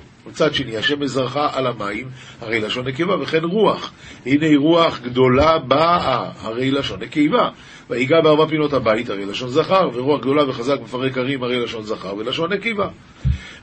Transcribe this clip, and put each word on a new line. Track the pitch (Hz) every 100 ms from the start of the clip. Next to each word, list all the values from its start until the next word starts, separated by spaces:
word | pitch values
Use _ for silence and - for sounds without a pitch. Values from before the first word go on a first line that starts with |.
| - - 113
מצד | 113 156
שני, | 143 120 110
השם | 104 143
מזרחה | 143 123 123 139 147
על | 135 131
המים, | 110 101 107 131 127 - -
הרי | 117 113
לשון | 107 127 127
נקבה, | 131 175 180
וכן | 135 160
רוח. | 165 202 190 101 - - - - 123
הנה | 143 160 147
רוח | 147 170 165 127
גדולה | 123 123 131 127 151 160
באה, | 131 135 165 175 139 123 90 87
הרי | 110 113 131
לשון | 139 135 95
נקבה. | 117 151 147 233 139 - - - -
ויגע | 127 131 165
בארבע | 156 151 151
פינות | 156 151
הבית, | 139 113 110 113
הרי | 101 98
לשון | 101 127
זכר, | 135 156 190 165
ורוח | 120 131 143
גדולה | 123 139 143
וחזק | 123 120 139
מפרק | 110 123 131 131
הרים, | 127 139
הרי | 120 123
לשון | 117 113
זכר | 107 101 92 101
ולשון | 113 147 165
נקבה. | 196 226 208 185 - - - - - - -